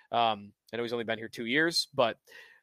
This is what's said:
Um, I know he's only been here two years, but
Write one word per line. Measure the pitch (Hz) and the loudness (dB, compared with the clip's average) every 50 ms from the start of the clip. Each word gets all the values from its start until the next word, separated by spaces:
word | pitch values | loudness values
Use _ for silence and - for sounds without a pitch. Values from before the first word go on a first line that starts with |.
| - - | -8 -2
Um, | - 117 117 113 107 101 101 101 - _ _ _ - | 0 2 2 2 2 -2 -6 -14 -20 _ _ _ -6
I | 117 | -4
know | 120 | -4
he's | 113 | -2
only | 120 120 113 | -4 -4 -2
been | 107 110 107 | -2 -4 -4
here | 113 110 | -6 -8
two | - - 120 | -10 -8 -4
years, | 113 127 151 160 170 165 - - - - | 0 2 2 2 2 0 -2 -4 0 2
but | 135 123 110 - - _ - - - - - - _ | 2 2 2 2 -2 _ -20 -20 -20 -20 -20 -20 _